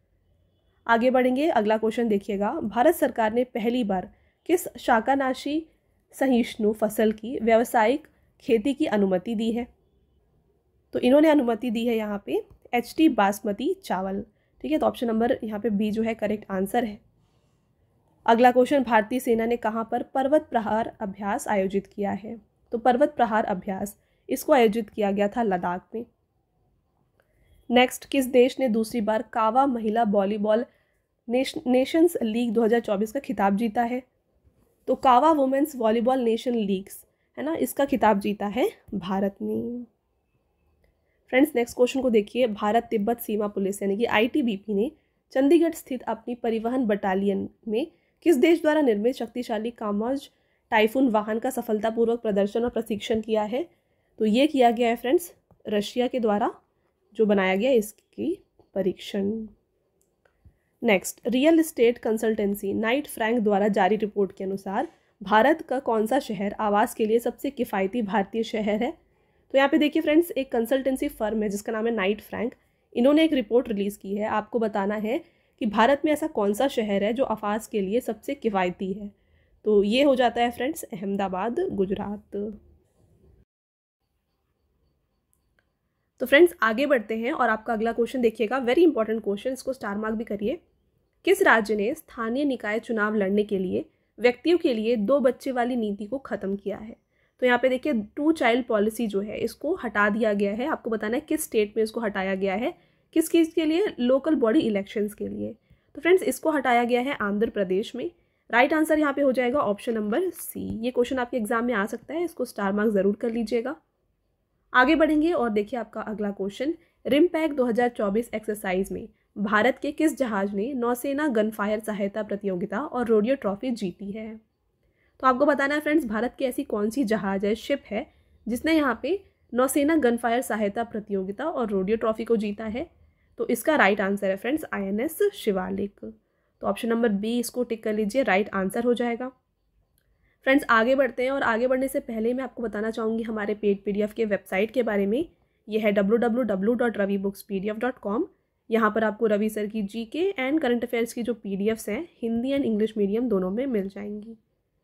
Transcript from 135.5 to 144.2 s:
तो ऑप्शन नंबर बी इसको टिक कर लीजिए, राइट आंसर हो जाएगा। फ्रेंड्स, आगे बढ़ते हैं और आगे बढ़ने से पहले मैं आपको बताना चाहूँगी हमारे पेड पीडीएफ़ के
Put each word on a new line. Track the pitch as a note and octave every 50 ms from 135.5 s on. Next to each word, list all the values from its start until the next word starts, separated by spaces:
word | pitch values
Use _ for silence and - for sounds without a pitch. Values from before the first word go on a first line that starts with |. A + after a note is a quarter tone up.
| F#3+ F#3 F#3 F#3 G3 G3 G3+ G3+ - _
तो | A3 A3 A3 _ _ _ _ _ _ _ _ _ -
ऑप्शन | G#3 G3 - - A3+
नंबर | A3+ A3+ B3 A#3
बी | G3+ G3 G#3 A3+ A#3+ A#3+
इसको | A#3 - - B3 A#3+
टिक | A#3+ A3+ A3 -
कर | A3 G#3+
लीजिए, | G#3+ G#3+ G3+ - C4+
राइट | C4 G#3+ F#3 G3 G#3+ -
आंसर | - F#3+ F#3 F#3+ - A#3 A#3+
हो | B3 A#3+
जाएगा। | A#3 A#3+ A#3+ A#3 A3 B3+ C4 - _ _ _ _ _ _ _ _ _ _ _ _ _ _ _ _ _ _ _ _ _ _
फ्रेंड्स, | B3+ C4+ C#4 - -
आगे | A#3 A3+ A3+ B3 C4+
बढ़ते | C#4 C4+ A#3+ B3 - B3
हैं | C4
और | C#4 C#4
आगे | - - A3+ A3 B3
बढ़ने | C4 C4 B3+ C4+ C4
से | - C#4+
पहले | C#4 - A3+ A3 A3 A#3 B3
मैं | C4 C4
आपको | B3 - -
बताना | A#3 A3+ G#3+ G#3 A3 A3+
चाहूँगी | A3+ B3 A3 A3 A3+ A3+
हमारे | A3+ A#3 A3 G#3+ G3+ G#3 G#3
पेड | G#3 G#3+ G3+ G3+ G3+ -
पीडीएफ़ | G#3+ G3 G3+ G#3 G#3 -
के | A#3